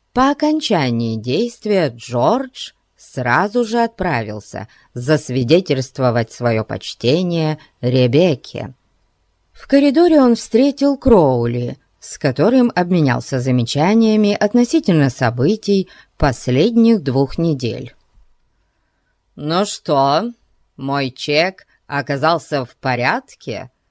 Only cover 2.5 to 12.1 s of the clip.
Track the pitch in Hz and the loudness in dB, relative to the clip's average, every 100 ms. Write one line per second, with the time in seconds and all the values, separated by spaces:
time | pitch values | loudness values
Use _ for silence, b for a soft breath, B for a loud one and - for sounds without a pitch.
2.5 | - - _ _ _ - - 123 131 202 | -14 -18 _ _ _ -14 -6 0 0 0
3.5 | 240 226 233 233 - 185 127 107 107 - | -2 -2 0 -2 -2 -4 -4 -6 -10 -12
4.5 | 98 101 b b 123 123 151 - 131 120 | -14 -14 b b -8 0 0 0 -4 2
5.5 | 175 190 135 127 - 127 117 113 - 120 | 2 2 -4 -4 -2 0 0 -4 -4 -2
6.5 | 110 110 104 - - 117 160 180 165 156 | -2 -4 -8 -10 -4 0 0 0 -2 -2
7.5 | 151 b - 123 127 123 139 180 - - | -4 b -8 -2 0 2 4 2 0 -8
8.5 | 107 117 - _ _ _ _ _ _ _ | -12 -12 -16 _ _ _ _ _ _ _
9.5 | - - 277 285 269 349 311 254 233 - | -18 0 4 4 4 4 6 4 2 0
10.5 | 226 277 277 277 277 269 214 147 123 117 | 2 2 2 0 0 2 4 4 2 -2
11.5 | 120 120 131 _ _ - | -4 -6 -10 _ _ -18